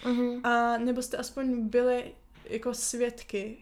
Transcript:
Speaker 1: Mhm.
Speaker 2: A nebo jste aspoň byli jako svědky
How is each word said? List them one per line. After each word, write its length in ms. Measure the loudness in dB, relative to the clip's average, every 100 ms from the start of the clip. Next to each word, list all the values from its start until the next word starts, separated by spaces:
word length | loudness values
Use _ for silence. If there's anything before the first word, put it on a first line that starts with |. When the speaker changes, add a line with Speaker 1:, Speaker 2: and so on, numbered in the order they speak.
Speaker 1:
Mhm. 420 | 0 2 2 0 2
Speaker 2:
A 320 | 4 4 2
nebo 240 | 0 0
jste 140 | -2 -6
aspoň 520 | -6 -4 -2 0 2
byli 440 | 4 4 2 -2 -14 -20 -20
jako 300 | -8 -4 -4
svědky 840 | -2 -4 0 0 -2 -6 -6 -6 -10